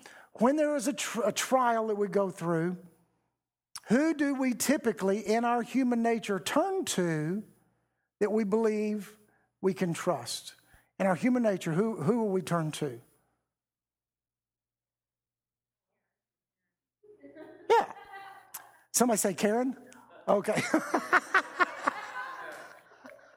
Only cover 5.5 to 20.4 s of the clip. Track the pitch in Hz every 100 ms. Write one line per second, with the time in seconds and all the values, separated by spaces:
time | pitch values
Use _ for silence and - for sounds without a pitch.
5.5 | 240 - 254 254 233 233 233 - 190 -
6.5 | 285 381 381 - - 175 156 151 196 -
7.5 | _ _ _ _ _ _ - 208 214 208
8.5 | 220 220 214 214 208 190 - _ _ _
9.5 | _ 190 185 180 160 180 139 120 - -
10.5 | - _ _ _ - 190 175 240 247 226
11.5 | 185 170 160 220 220 147 233 214 190 160
12.5 | 170 156 - 147 117 - _ _ _ _
13.5 | _ _ _ _ _ _ _ _ _ _
14.5 | _ _ _ _ _ _ _ _ _ _
15.5 | _ _ _ _ _ _ _ _ _ _
16.5 | _ _ _ _ _ 427 - 277 302 320
17.5 | 339 349 453 - - - 392 - - -
18.5 | - - - _ - 240 208 208 151 208
19.5 | 233 262 - - - - - - 202